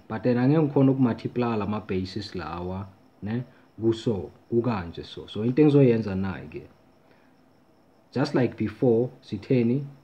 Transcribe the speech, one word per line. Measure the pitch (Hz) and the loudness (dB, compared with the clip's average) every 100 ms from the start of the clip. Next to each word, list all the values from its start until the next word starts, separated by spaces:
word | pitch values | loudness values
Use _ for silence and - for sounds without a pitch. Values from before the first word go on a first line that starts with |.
| - | -10
But | 110 | -4
then | 127 123 | 0 2
angeke | 127 156 151 | 4 4 2
ngikhone | 143 135 | 2 2
ukumultiply | 135 123 113 120 - 120 113 | 4 2 0 -4 -4 -2 -2
la | 98 | -4
ma-bases | 107 98 95 92 - 101 | -6 -4 -4 -4 -8 -10
lawa, | 92 - 85 90 92 98 - _ _ | -10 -10 -8 -8 -8 -12 -18 _ _
ne? | 98 117 123 - _ - | -6 -6 -6 -14 _ -2
Kuso, | 110 113 - 101 78 - _ | 0 0 -2 -4 -6 -14 _
kukanje | 117 120 107 85 - | 0 0 -2 -6 -12
so. | - - - | -14 -16 -12
So | 101 | -4
into | 113 139 | 0 4
engizoyenza | 151 143 131 113 101 | 6 8 6 6 0
nayi | 95 95 76 71 | -2 -4 -6 -12
ke. | 85 - _ _ _ _ _ _ _ _ _ _ _ _ _ _ | -16 -18 _ _ _ _ _ _ _ _ _ _ _ _ _ _
Just | 120 147 | -2 0
like | 165 117 - | 2 0 0
before, | 107 - 135 113 127 - | -6 0 2 2 0 -6
sitheni? | - 104 - 127 117 131 139 - | -12 -12 0 0 2 0 -4 -14